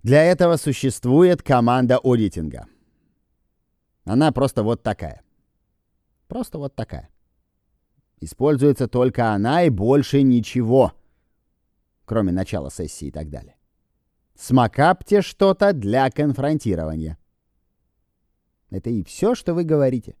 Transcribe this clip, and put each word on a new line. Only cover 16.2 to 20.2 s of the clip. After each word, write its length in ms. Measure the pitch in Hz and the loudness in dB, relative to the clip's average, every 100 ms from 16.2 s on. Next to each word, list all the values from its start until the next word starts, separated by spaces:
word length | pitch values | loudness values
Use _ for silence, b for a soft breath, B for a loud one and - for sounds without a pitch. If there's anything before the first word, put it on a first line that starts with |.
| 147 135 139 156 113 85 78 78 78 80 _ _ _ _ _ _ _ _ _ _ _ _ _ _ _ | -2 -2 -2 -2 -2 -4 -4 -6 -8 -12 _ _ _ _ _ _ _ _ _ _ _ _ _ _ _
Это 200 | 95 113 | -10 -6
и 120 | 117 | -6
всё, 320 | - - 202 | -6 -4 -2
что 200 | 247 - | -2 -2
вы 100 | 170 | -4
говорите. 500 | 165 156 135 123 - - | 0 2 2 -2 -8 -20